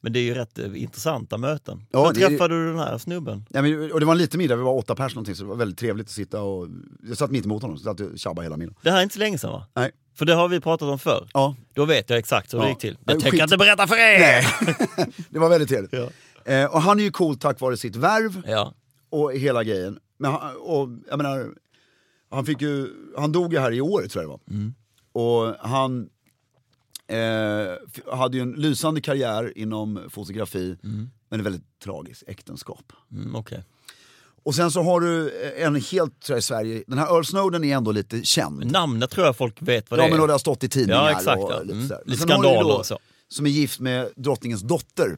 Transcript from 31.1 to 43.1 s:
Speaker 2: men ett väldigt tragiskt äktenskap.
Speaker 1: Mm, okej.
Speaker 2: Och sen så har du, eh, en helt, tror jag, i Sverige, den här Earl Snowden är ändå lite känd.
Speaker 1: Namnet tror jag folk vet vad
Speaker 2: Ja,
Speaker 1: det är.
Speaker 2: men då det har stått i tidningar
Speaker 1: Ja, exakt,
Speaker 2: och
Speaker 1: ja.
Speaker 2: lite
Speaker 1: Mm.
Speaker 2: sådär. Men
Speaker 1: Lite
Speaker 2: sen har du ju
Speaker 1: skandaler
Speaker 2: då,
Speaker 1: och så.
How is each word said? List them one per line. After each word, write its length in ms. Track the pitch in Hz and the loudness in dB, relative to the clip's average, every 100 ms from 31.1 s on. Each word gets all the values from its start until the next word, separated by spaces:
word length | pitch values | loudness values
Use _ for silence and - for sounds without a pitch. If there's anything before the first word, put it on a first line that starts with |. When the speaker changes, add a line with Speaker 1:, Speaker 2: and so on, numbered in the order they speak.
| _ _ | _ _
Speaker 2:
men 120 | 110 | -4
ett 60 | 104 | -4
väldigt 180 | 90 _ _ | -6 _ _
tragiskt 380 | 98 90 80 62 - | -12 -12 -14 -20 -18
äktenskap. 640 | 95 - - - - _ - _ | -18 -16 -18 -16 -18 _ -20 _
Speaker 1:
Mm, 240 | 98 113 117 | -14 -10 -10
okej. 280 | 107 - 92 _ - - _ _ _ _ | -12 -16 -16 _ -20 -20 _ _ _ _
Speaker 2:
Och 120 | - | -4
sen 160 | 147 170 | 0 2
så 120 | 156 | 2
har 180 | 170 175 | 2 2
du, 300 | 170 165 151 | 2 0 -2
eh, 360 | - 139 - 160 | -6 -8 -2 0
en 80 | |
helt, 460 | 147 117 185 156 _ | 0 0 -2 -2 _
tror 140 | - | -4
jag, 40 | 123 | -2
i 40 | |
Sverige, 420 | - 113 110 113 - | -2 -4 -4 -6 -4
den 120 | 131 | -2
här 80 | 156 | 2
Earl 180 | 170 | 2
Snowden 400 | 151 190 196 170 | 2 0 0 0
är 120 | 151 135 | 0 0
ändå 160 | 110 | 0
lite 300 | 107 98 113 | 0 -2 -4
känd. 500 | 117 - 87 71 117 | 0 0 0 -4 -2
Speaker 1:
Namnet 380 | 180 165 113 127 | 0 0 0 -2
tror 160 | - 170 | 2 2
jag 100 | 123 | 2
folk 260 | 123 - | -4 -4
vet 280 | 160 120 - | 0 0 0
vad 80 | 120 | 2
Speaker 2:
Ja, 20 | |
Speaker 1:
det 60 | 160 | 4
är. 20 | |
Speaker 2:
men 100 | 160 | 4
då 60 | 156 | 4
det 60 | |
har 60 | 143 | 2
stått 260 | 151 131 | 0 -2
i 40 | 131 | 0
tidningar 420 | 135 104 113 151 | 0 2 4 4
Speaker 1:
Ja, 0 | |
exakt, 320 | 151 190 113 | 2 0 0
Speaker 2:
och 100 | 95 | 0
Speaker 1:
ja. 80 | - | -6
Speaker 2:
lite 120 | 87 | -6
Speaker 1:
Mm. 140 | 98 135 | -8 -8
Speaker 2:
sådär. 140 | - | -8
Men 60 | - | -6
Speaker 1:
Lite 120 | 120 | -2
Speaker 2:
sen 80 | 165 | 2
har 120 | 143 | 6
du 60 | 135 | 6
ju 60 | |
Speaker 1:
skandaler 200 | 120 104 | 6 4
Speaker 2:
då, 40 | 104 | 2
Speaker 1:
och 80 | - | 0
så. 120 | 110 _ | -8 _